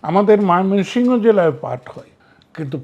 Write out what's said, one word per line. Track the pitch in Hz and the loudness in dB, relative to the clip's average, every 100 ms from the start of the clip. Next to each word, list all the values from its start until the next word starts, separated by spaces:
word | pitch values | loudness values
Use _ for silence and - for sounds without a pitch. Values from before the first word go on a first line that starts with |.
আমাদের | - 180 202 214 | 0 0 4 2
ময়মনসিংহ | 202 175 190 196 185 240 247 247 | 4 2 2 0 -2 0 0 2
জেলায় | 220 208 165 131 | 2 2 2 -2
পাট | - 127 - | -10 -12 -14
হয়, | - - _ _ _ _ | -20 -20 _ _ _ _
কিন্তু | - 147 143 | -14 -10 -10